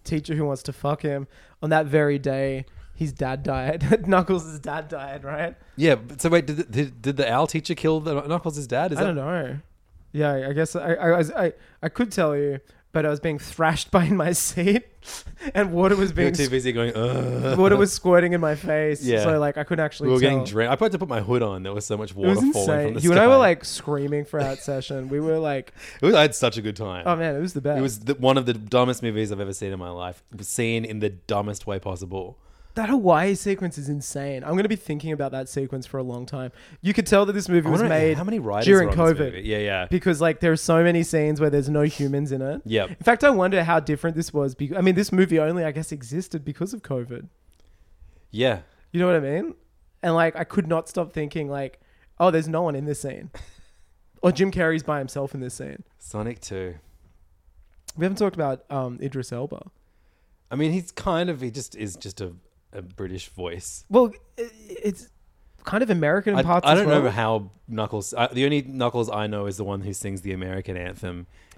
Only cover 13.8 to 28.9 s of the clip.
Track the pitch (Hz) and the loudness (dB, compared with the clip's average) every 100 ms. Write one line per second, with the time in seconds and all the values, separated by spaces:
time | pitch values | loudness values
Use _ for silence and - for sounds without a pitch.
13.8 | - 180 165 190 160 180 - 180 185 233 | 0 2 4 2 2 0 -2 0 2 2
14.8 | - _ - - - - 294 214 196 170 | 0 _ -16 -16 -16 -12 -4 0 0 4
15.8 | 190 202 190 170 170 165 135 131 127 117 | 4 4 2 2 2 2 2 2 0 0
16.8 | 117 110 120 131 127 - 131 175 196 196 | 0 0 0 0 -2 -2 0 4 6 6
17.8 | 196 - 180 175 175 175 156 151 185 151 | 4 2 6 6 6 2 0 -2 -2 0
18.8 | 151 143 123 110 104 156 147 151 147 160 | 0 0 2 2 4 2 0 -2 -4 -2
19.8 | 151 - 135 127 135 135 123 107 117 135 | -2 -2 2 4 6 2 0 0 2 2
20.8 | 220 180 175 113 98 123 107 95 95 101 | 2 0 -2 -2 0 2 0 -2 -6 -6
21.8 | - 107 104 95 180 196 269 214 190 151 | -4 -4 -4 0 2 4 4 2 2 2
22.8 | 147 - 170 180 233 269 208 170 - - | 0 2 4 8 8 8 8 2 -4 -10
23.8 | - 147 143 147 147 151 139 135 - 135 | -6 -4 -2 -4 -4 -4 -4 -4 -6 -6
24.8 | - 135 131 143 160 160 156 135 - - | -6 -8 -4 -4 0 0 0 -4 -6 -18
25.8 | - - 175 185 151 - 123 113 107 101 | -20 0 6 8 6 4 0 0 -6 -6
26.8 | 101 90 180 165 165 143 180 147 143 143 | -6 -4 -2 -2 -2 -2 -4 -4 -2 0
27.8 | 135 107 110 135 127 135 123 113 107 123 | -2 -4 -4 2 4 4 2 -4 2 2
28.8 | 127 | 4